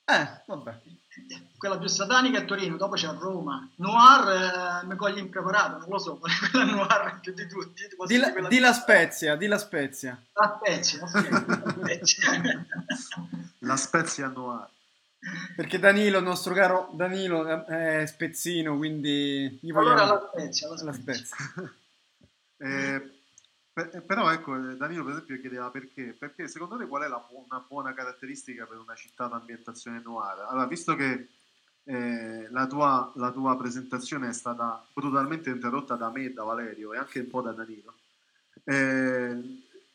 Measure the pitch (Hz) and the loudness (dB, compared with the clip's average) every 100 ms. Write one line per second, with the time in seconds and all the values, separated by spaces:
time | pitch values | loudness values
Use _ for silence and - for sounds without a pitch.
0 | - 190 143 - - 160 120 113 156 175 | 2 2 2 -8 -12 -12 -10 -14 -20 -20
1 | _ - - - - - 196 180 190 - | _ -20 -18 -20 -20 -8 -4 -2 -2 -2
2 | 196 254 254 208 - 196 175 160 196 190 | 4 6 6 2 0 -2 -2 -2 -2 -2
3 | 160 147 190 180 147 131 - - 196 233 | -4 -4 -4 -4 -4 -6 -10 -6 2 12
4 | 254 277 196 185 185 180 180 180 185 185 | 12 12 8 2 2 0 -2 -4 -6 -2
5 | 202 202 180 190 165 208 - - 170 196 | 0 -2 -6 -4 2 4 2 -2 -6 -6
6 | 165 143 170 - 208 262 220 208 196 220 | -6 -6 -2 0 2 4 4 2 4 4
7 | 185 - 185 185 170 196 175 - 208 - | 2 -6 -12 -10 -8 -8 -10 -12 -16 -10
8 | 175 247 277 - 185 254 254 240 - 196 | 2 4 4 0 2 6 6 6 6 6
9 | 165 - 156 151 202 202 - 160 135 - | 6 0 0 0 2 0 0 -2 -2 -4
10 | 131 123 _ 202 208 - 190 165 - - | -10 -10 _ 2 2 2 -2 0 -2 -4
11 | 175 202 - 190 - 208 208 180 180 170 | 0 0 2 0 2 -2 -2 -4 -4 0
12 | 170 - - 170 170 - - - - - | 2 2 2 2 0 -4 -6 -10 -6 -8
13 | - - - 170 - - 123 131 - 165 | -8 -12 -10 -12 -14 -8 -2 -2 0 0
14 | 160 - 135 127 123 117 101 _ _ _ | 0 -4 -6 -8 -8 -10 -12 _ _ _
15 | _ _ 185 170 170 - 156 185 196 202 | _ _ -12 -10 -10 -8 -4 6 6 8
16 | 208 190 180 175 185 185 185 185 185 160 | 6 4 2 -2 0 4 4 4 0 -2
17 | 185 190 185 165 160 160 160 165 160 156 | -2 0 0 0 0 -4 -4 -2 0 0
18 | 151 - 165 - 170 170 156 143 156 156 | -2 -4 -6 -4 -4 -2 -2 -2 -2 -2
19 | 147 143 143 139 135 117 165 156 233 220 | 0 0 0 -2 -4 -6 -2 4 6 6
20 | 202 202 - 170 143 - 151 165 156 131 | 6 4 0 -8 -4 -4 -6 -8 -10 -8
21 | 131 120 - - 139 175 175 - _ _ | -6 -8 -8 -12 -10 -10 -14 -16 _ _
22 | _ _ _ _ _ - 135 139 135 135 | _ _ _ _ _ -12 -6 -2 -2 -4
23 | 135 - _ _ _ _ _ 165 170 180 | -8 -20 _ _ _ _ _ -10 -8 -10
24 | 175 202 165 160 143 131 131 127 151 170 | -2 2 4 2 -2 -6 -6 -6 -6 -6
25 | 131 156 143 127 131 123 123 135 131 - | -6 -8 -10 -12 -10 -8 -8 -10 -14 -12
26 | 120 - 147 - 151 160 175 240 151 139 | -12 -12 -16 -12 -12 -10 -12 -10 -6 -6
27 | 147 120 - 131 127 131 - 139 131 127 | -6 -8 -12 -20 -12 -12 -10 -8 -8 -8
28 | 127 123 135 139 131 117 113 113 110 113 | -10 -10 -14 -14 -14 -14 -14 -16 -18 -18
29 | - - 123 117 117 113 - 117 120 117 | -18 -8 -6 -6 -10 -16 -14 -14 -12 -12
30 | 117 113 101 95 110 131 127 147 - 143 | -10 -8 -6 -8 -6 -2 -2 -4 -2 0
31 | 135 127 - _ _ _ _ _ 139 123 | 0 -2 -8 _ _ _ _ _ -8 -6
32 | 120 117 113 113 110 127 131 143 143 127 | -4 -4 -6 -10 -6 -2 -2 2 4 4
33 | 120 127 123 131 131 131 123 127 127 127 | 0 -4 -4 0 0 0 -2 -6 -6 -8
34 | 120 147 120 113 120 117 117 113 _ 139 | -6 -6 -6 -6 -8 -4 -4 -4 _ -6
35 | 139 135 139 160 135 123 120 139 131 120 | 0 0 0 -4 -6 -4 -4 -4 -4 -4
36 | 113 131 127 117 110 117 113 104 107 120 | -4 -6 -8 -8 -6 -6 -8 -10 -10 -10
37 | 135 131 120 123 117 110 113 104 - _ | -8 -8 -6 -6 -6 -10 -12 -16 -20 _
38 | _ _ _ _ _ - - 139 135 131 | _ _ _ _ _ -16 -2 0 2 2
39 | 131 127 123 120 127 - _ - _ | 2 0 -2 -6 -10 -16 _ -20 _